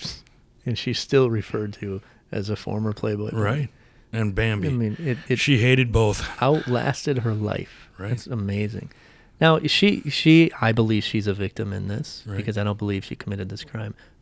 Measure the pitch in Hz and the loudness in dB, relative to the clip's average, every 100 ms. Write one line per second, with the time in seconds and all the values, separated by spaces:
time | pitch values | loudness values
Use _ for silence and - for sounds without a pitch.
0 | - - - _ _ _ 131 110 127 113 | -14 -14 -18 _ _ _ -6 -4 -4 -4
1 | - 139 123 113 - 107 104 104 101 95 | 2 4 4 0 -4 -6 -6 -8 -8 -8
2 | - _ - 104 101 101 101 104 110 107 | -12 _ -8 -6 -4 -6 -4 -4 -4 -2
3 | 110 104 104 113 104 147 127 - _ _ | -4 -4 -4 -2 0 0 -4 -10 _ _
4 | - 113 107 98 113 104 90 127 107 107 | -8 -2 -2 0 0 0 0 0 -2 -2
5 | 160 117 - 123 147 127 123 127 120 113 | -4 -4 -2 0 2 4 6 4 4 4
6 | 107 98 - - 131 156 120 120 117 131 | 4 2 -4 0 2 2 2 0 0 -2
7 | 151 127 113 107 104 - - - - - | -2 0 0 0 -2 -4 -8 -14 -20 -10
8 | 101 117 - 117 98 101 104 101 - - | -6 -6 -6 -4 -2 -2 -4 -6 -12 -18
9 | - - _ - 165 160 147 - 202 - | -20 -20 _ 2 4 4 2 4 4 2
10 | 147 - 160 165 160 - 113 113 113 107 | -2 2 6 8 6 4 2 4 4 2
11 | - 113 104 98 95 - 101 98 98 107 | 0 -2 0 0 -2 -4 -6 -6 -6 -6
12 | - - 107 101 104 107 104 101 104 98 | -8 -12 -10 -6 -4 -2 -2 -2 -2 -4
13 | - - - 98 95 104 - 110 107 - | -6 -10 -8 -6 -8 -10 -10 -10 -10 -12
14 | - _ | -20 _